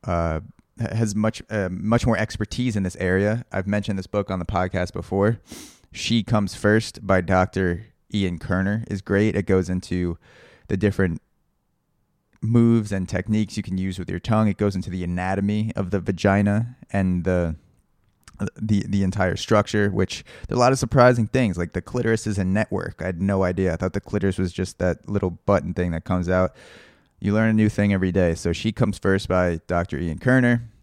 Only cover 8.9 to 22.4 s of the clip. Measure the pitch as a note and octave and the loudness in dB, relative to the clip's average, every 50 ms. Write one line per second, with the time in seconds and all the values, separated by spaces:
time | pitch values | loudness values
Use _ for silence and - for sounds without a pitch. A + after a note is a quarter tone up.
8.9 | G#2 G2 - - G2+ G2 G#2+ A2 - G2+ G2 - G2 F#2 F2+ E2+ F#2 F2+ - - | -8 -8 -2 0 2 2 4 2 0 -2 0 2 2 2 2 0 -2 -4 -4 -4
9.9 | F2 F2+ F2+ F2 E2+ - _ _ - - - - - _ _ - - F#2+ F#2+ G#2 | -4 -2 -2 -2 -4 -6 _ _ -20 -20 -20 -20 -20 _ _ -6 -4 0 0 0
10.9 | G2+ - G2 F2+ D#2+ - _ _ _ _ _ _ _ _ _ _ _ _ _ _ | 2 2 0 0 0 -4 _ _ _ _ _ _ _ _ _ _ _ _ _ _
11.9 | _ _ _ _ _ _ _ _ _ _ - A2+ A#2 A#2+ A#2 A#2 A#2 A#2 G#2+ G#2 | _ _ _ _ _ _ _ _ _ _ -4 2 4 6 6 6 4 4 2 0
12.9 | G2+ F#2+ F#2 F2+ - F2+ F#2 G#2 G#2+ G#2+ A2 F#2+ - - F#2+ - F#2 F#2 F#2 F#2+ | -4 -4 -4 -2 -4 -4 -2 0 0 0 0 -2 -4 -8 -6 -4 -4 -4 -4 -4
13.9 | F2+ F#2 F2+ E2+ F2+ F2+ _ - A2+ G#2+ A2 G#2+ F#2+ - G#2 G#2 F#2+ F#2+ F2 - | -4 -6 -6 -6 -6 -6 _ 0 2 4 4 2 2 2 0 0 0 -2 -6 -4
14.9 | F2+ F#2 F2+ F2 F2 F2+ F2+ F#2 F#2+ G2 G2 G2+ G#2 G#2+ A2 A2 - - G2 F2 | -6 -6 -4 -4 -4 -4 -2 -2 -2 0 0 0 0 0 -2 -2 -2 -4 -4 -2
15.9 | F2 G2 E2+ - G2 E2 - G2+ G2 G2+ G#2 G2+ G2+ G#2 A#2 A#2+ B2 _ - _ | -2 -4 -2 -2 -4 0 2 4 4 4 4 4 2 0 -2 -4 -8 _ -18 _
16.9 | - G2+ F#2+ F#2 F2+ F2+ E2 F#2 F2+ F2+ F2 E2 D#2+ - _ _ _ _ _ _ | -2 0 2 2 0 0 0 0 2 2 2 0 -2 -6 _ _ _ _ _ _
17.9 | _ _ _ _ _ _ _ - _ - G#2 F#2 _ - - G#2+ G#2+ G2+ - - | _ _ _ _ _ _ _ -20 _ -8 -8 -8 _ -8 -2 0 0 0 0 0
18.9 | G2+ G2 G2 F#2 F2+ G#2 G2 F#2 F2+ F#2 - - A2+ G#2+ G#2 - - G#2+ G#2 G2+ | -2 0 0 0 0 0 0 0 0 -2 -2 2 2 2 2 2 0 0 0 0
19.9 | F#2+ - F#2+ - - - - - - - - - - A#2+ B2 B2 C3+ C3 - A#2+ | 0 0 -2 -2 -4 -12 -14 -18 -20 -18 -10 -4 0 4 4 4 4 2 -2 0
20.9 | - C#3 B2 B2+ B2+ A#2+ A2+ G#2 - C#3 B2+ G#2+ F2+ E2+ F2 E2 _ F#2 - - | 4 6 6 6 6 4 0 0 2 2 2 2 0 -2 -4 -4 _ -6 -6 -4
21.9 | - - A#2+ A2+ A2+ A2 - A2 G#2 G2 | -6 -2 0 0 0 0 0 -4 -2 -2